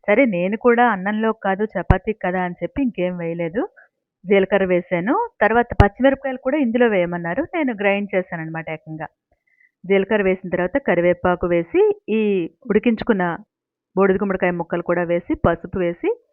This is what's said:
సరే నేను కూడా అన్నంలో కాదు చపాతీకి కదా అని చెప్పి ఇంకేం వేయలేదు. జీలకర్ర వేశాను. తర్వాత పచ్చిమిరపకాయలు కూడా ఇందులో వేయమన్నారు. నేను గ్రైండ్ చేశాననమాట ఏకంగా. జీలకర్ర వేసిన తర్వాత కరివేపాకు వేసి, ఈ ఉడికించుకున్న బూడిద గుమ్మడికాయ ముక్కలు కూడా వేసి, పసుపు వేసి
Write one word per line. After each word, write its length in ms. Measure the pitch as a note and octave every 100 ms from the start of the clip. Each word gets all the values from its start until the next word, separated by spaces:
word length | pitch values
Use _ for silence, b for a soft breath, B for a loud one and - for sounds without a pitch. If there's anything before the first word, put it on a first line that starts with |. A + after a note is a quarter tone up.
| -
సరే 160 | G#3
నేను 320 | C4+ F3 F#3 A3
కూడా 340 | B3 A#3 A#3+
అన్నంలో 420 | G3 F#3+ G#3+ A3
కాదు 320 | G#3+ G3 F#3+
చపాతీకి 540 | G#3+ F#3+ - F#3 - G#3+
కదా 180 | F#3 F#3
అని 120 | F3+ F3
చెప్పి 200 | E3+ -
ఇంకేం 340 | C4 - F3+ F3+
వేయలేదు. 520 | E3+ E3+ E3+ G3 G4 b b _ _ _ F3+
జీలకర్ర 380 | G3 F#3 G3+
వేశాను. 680 | F#3 F3 F3 F3 F#3+ F#4+ A#4 _
తర్వాత 260 | G#3 A#3 A#3 -
పచ్చిమిరపకాయలు 560 | G3+ - C4 C4+ C4+ B3+
కూడా 180 | C4 D4+
ఇందులో 320 | B3 A#3+ A#3+
వేయమన్నారు. 540 | G3 F3 F3 E3+ F#3
నేను 320 | E4+ E4+ C4+
గ్రైండ్ 400 | G#3 G3+ G3+ G3+
చేశాననమాట 560 | F#3+ F3+ E3+ D#3+ E3 D#3+
ఏకంగా. 360 | D#3 - D#3 D3+ _ _ _ _ _ _ _ F3
జీలకర్ర 360 | G3 G3 A3
వేసిన 280 | F#3+ F#3 F3+
తర్వాత 280 | F3 F3+ C#4
కరివేపాకు 680 | B3+ F3 F3 F3 F3+ F3 F3
వేసి, 540 | F3 E3+ F4 G#4+ G4+ -
ఈ 420 | A3 G#3+ G3 E3 _ A#3+
ఉడికించుకున్న 680 | G#3 A#3+ A3 - G#3 F3 E3+ - _ _ _ _ F#3+
బూడిద 200 | G3 F#3+
గుమ్మడికాయ 340 | G3+ F#3 F#3
ముక్కలు 320 | F3 E3 F3
కూడా 200 | E3+ F3
వేసి, 320 | E3+ F3 -
పసుపు 440 | D#4 F#3 E3 F3+ G3
వేసి 420 | F3 F3 F4 A#4+ _